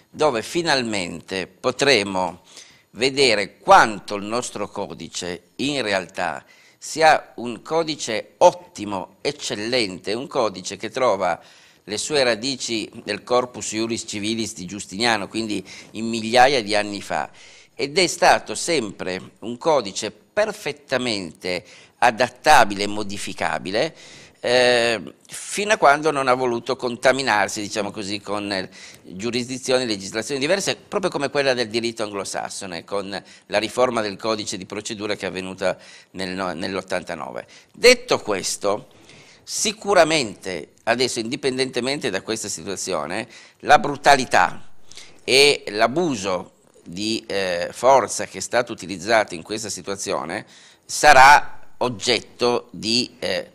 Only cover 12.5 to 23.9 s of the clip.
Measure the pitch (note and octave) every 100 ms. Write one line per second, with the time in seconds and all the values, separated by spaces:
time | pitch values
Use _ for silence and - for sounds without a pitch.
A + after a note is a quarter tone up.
12.5 | C3 - A2+ G2 A2+ - G#2 - B2 B2
13.5 | - G2+ A2 A2+ A#2 - G#2 G#2 A2+ A2
14.5 | - F2+ G2 - F#2+ A#2+ G#2+ F#2 A2 A2+
15.5 | G2+ - - - G#2 A2+ A#2 A2 A#2+ C3+
16.5 | C#3+ G2+ G#2 G#2 G2+ - E2 C2 - -
17.5 | - - - C#3+ D3+ F3 - D#3+ A2+ -
18.5 | A2 - E3 G#2+ - E2+ F#2 - - G#2+
19.5 | A#2+ E3 D3 G2 F#2+ G#2+ - _ - A3
20.5 | - D#3 C#3 - C3 B2 G#2 F2 - F#2
21.5 | F2+ - - - - A#2+ A2 B2 - -
22.5 | D3+ A2 G2 G2+ G#2 G2+ G2+ - - F2
23.5 | D#2 D2 G#2 D#3